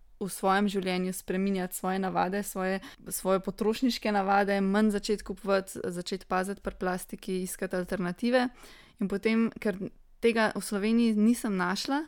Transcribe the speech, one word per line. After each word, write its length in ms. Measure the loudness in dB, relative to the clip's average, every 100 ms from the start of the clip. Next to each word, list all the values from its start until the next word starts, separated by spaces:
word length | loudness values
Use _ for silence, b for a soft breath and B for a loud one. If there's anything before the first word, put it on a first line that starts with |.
| -20 -10
v 100 | -8
svojem 400 | -2 2 4 2
življenju 460 | 0 -2 -2 -2
spreminjati 640 | -6 -4 -2 0 0 -4
svoje 240 | -4 -2 -2
navade, 440 | 0 0 0 -2
svoje, 380 | -6 -4 -2 -4 B B
svoje 340 | -12 -6 0 0
potrošniške 720 | 0 -2 -2 2 0 0 0
navade, 460 | 0 4 4 4 2
manj 320 | 4 4 4
začeti 320 | 2 -2 -4
kupovati, 560 | -4 -8 0 0 0 -6
začeti 440 | -6 -6 -6 -8 -2
paziti 340 | -2 -2 -4
pri 140 | -8
plastiki, 600 | -4 -4 -4 -6 -12 -6 -4
iskati 380 | -4 -6 -4 -4
alternative. 720 | -2 -2 -4 -2 2 2 2 B B B B B
In 100 | -4
potem, 380 | 0 2 2 2
ker 260 | 0 -4 -2 -8 -10 -20 0
tega 340 | 2 4 2
v 100 | 0
Sloveniji 540 | -4 -2 2 4 4
nisem 400 | 4 4 4 0
našla, 480 | 0 0 -2 -2 -2